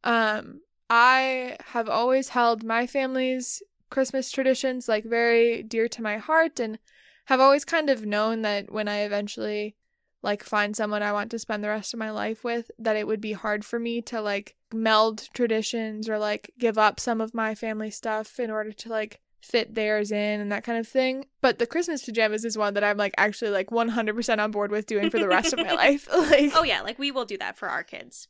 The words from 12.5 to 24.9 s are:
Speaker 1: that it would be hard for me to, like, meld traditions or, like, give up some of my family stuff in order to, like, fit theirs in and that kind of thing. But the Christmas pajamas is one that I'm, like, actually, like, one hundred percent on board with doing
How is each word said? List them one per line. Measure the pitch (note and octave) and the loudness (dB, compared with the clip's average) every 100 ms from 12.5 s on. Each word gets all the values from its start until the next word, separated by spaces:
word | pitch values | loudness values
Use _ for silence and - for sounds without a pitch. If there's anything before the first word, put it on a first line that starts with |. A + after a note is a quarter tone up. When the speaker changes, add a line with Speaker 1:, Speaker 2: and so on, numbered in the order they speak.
| A#3 A#3 - | -4 -6 -6
Speaker 1:
that | A3+ G#3+ | -2 0
it | G#3+ | 0
would | A3 | -4
be | G#3+ | -4
hard | G#3 A3 G#3 | -4 -2 -4
for | G#3 A#3+ | -2 -4
me | A#3 A#3 | -2 -4
to, | A3+ A#3 | -4 -6
like, | G#3 G3+ G#3 _ _ | -4 -4 -6 _ _
meld | A3 A3+ A3 A3 A3 - | -2 4 6 4 0 -12
traditions | - A#3+ A3 G#3+ A#3 A3 G#3+ A3 | -2 0 0 -2 -4 -6 -6 -4
or, | G#3+ | -2
like, | G#3+ G#3 - _ | -2 -4 -8 _
give | A#3+ A3 | 0 4
up | G#3+ - | 2 2
some | - A3+ | -4 -2
of | A3 | -2
my | A#3 A3 | -4 -4
family | G#3+ A3+ G#3+ A3 | -4 -6 -6 -8
stuff | - A#3 A3 G#3+ - | -8 -4 -4 -6 -8
in | A3+ | -4
order | G#3+ G#3+ | -4 -6
to, | G#3 A3+ | -10 -6
like, | A3 G#3+ - _ _ | -4 -6 -10 _ _
fit | - A#3+ - | -2 -2 0
theirs | A3 G#3+ G#3+ G#3 | -2 0 0 0
in | G#3 G#3 G#3 | -2 -2 -2
and | G3+ | -4
that | G#3 | -4
kind | A3+ A#3 | -4 -4
of | A3+ | -2
thing. | C4 C4 C4 C#4 _ | 0 0 -2 -10 _
But | C4 A#3+ | 0 2
the | A#3 | 0
Christmas | E4 F4 D4 | 0 -2 -4
pajamas | - A3 A3 G#3+ | -4 0 0 0
is | A3+ G#3+ | -4 -2
one | G#3 | 0
that | G3+ | 2
I'm, | G#3 G3+ | 0 2
like, | G3+ - | 0 2
actually, | G#3 G#3 A3+ | 0 0 -2
like, | G3 G3 | -2 0
one | A#3 A#3 | 0 0
hundred | A#3 G#3+ G#3+ | 0 -2 -2
percent | A#3 G#3+ | 0 0
on | G#3+ | 0
board | G#3 G3+ | -2 -2
with | G#3 | -2
doing | G#3 | -2